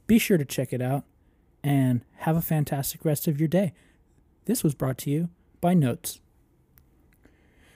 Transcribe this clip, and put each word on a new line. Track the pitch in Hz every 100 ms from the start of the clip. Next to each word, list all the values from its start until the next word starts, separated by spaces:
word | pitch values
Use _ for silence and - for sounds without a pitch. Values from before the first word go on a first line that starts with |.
| -
be | 220
sure | - 185
to | 135
check | - 127
it | 127
out, | 127 139 - _ _ _ _ _
and | 143 143 131 123 - -
have | - 160
a |
fantastic | - 160 143 143 139 -
rest | 165 147 -
of | 143
your | 160
day. | 170 190 - _ _ _ _ _ _ -
This | 240
was | 160 139
brought | 135 123
to | -
you | 147 170 - _ _
by | 175
Notes. | 180 135 - - - _ _ _ _ _ _ _ _ _ _ _ _ _ _ _